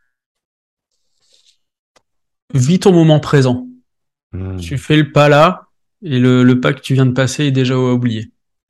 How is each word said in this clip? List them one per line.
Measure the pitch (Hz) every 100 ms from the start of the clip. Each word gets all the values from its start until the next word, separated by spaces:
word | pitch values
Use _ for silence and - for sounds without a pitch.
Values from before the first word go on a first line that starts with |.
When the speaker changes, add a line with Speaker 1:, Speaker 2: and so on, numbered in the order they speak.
| _ _ _ _ _ _ _ _ _ _ _ _ _ _ _ _ _ _ _ _ _ _ _ _ _
Speaker 1:
vis | 135 131 185
ton | 202
moment | 170 160 151
présent. | - 143 127 123 - - _ _ _ _ _
Speaker 2:
Hmm. | 90 95 92
Speaker 1:
Tu | 85 139
fais | - 151
le | 151
pas | 147 147
là, | 147 170 190 - _ _ _
et | 180 127
le, | 127 127
le | 127 127
pas | 143
que | 139
tu | -
viens | 135 131
de |
passer | 127 127 - 147
est |
déjà | 131 127 127
oublié. | 127 123 123 110 107 _ _ _